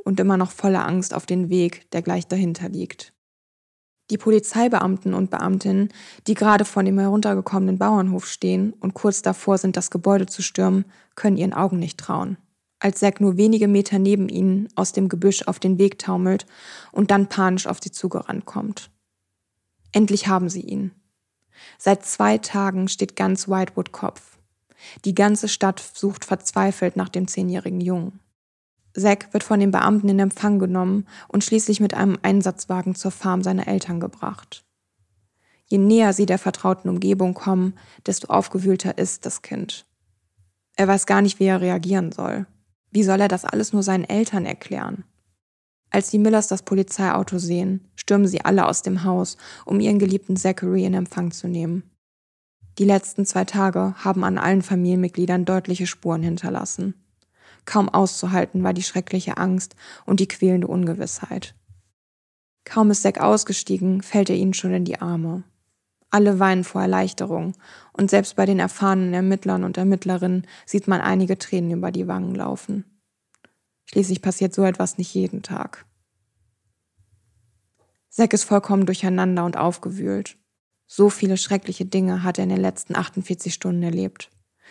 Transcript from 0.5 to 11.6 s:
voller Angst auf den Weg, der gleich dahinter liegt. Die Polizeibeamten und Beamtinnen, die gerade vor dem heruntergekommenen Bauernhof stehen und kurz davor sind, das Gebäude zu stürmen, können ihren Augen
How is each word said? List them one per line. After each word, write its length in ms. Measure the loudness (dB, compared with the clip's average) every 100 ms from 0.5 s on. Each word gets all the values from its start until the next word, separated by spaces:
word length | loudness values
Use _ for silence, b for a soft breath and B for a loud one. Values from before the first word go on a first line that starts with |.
voller 360 | 0 2 2 0
Angst 240 | -2 -2
auf 140 | -6 -4
den 240 | -2 0
Weg, 400 | 2 0 -2 _
der 100 | -6
gleich 260 | -4 -4 -2
dahinter 440 | -2 -2 -4 -8
liegt. 420 | -8 -10 -14 -20 _ _ _ _ _ _ _ _ _ -8
Die 100 | -2
Polizeibeamten 920 | 2 2 2 0 2 2 2 0 -2
und 180 | -2 -2
Beamtinnen, 580 | -2 0 0 0 0 0 B B B -4
die 80 |
gerade 300 | 2 4 4
vor 200 | 4 0
dem 140 | 2 2
heruntergekommenen 800 | 2 2 2 0 -2 -2 0 2
Bauernhof 500 | 2 2 2 -2 -6
stehen 460 | -4 -2 0 -2
und 200 | -4 -6
kurz 260 | -2 0 0
davor 380 | -2 -2 0 0
sind, 180 | 0 -2
das 140 | -4
Gebäude 360 | -2 2 2 0
zu 140 | -6
stürmen, 440 | -6 0 2 2 -2 b b -2
können 200 | 0 2
ihren 160 | 0
Augen 280 | 0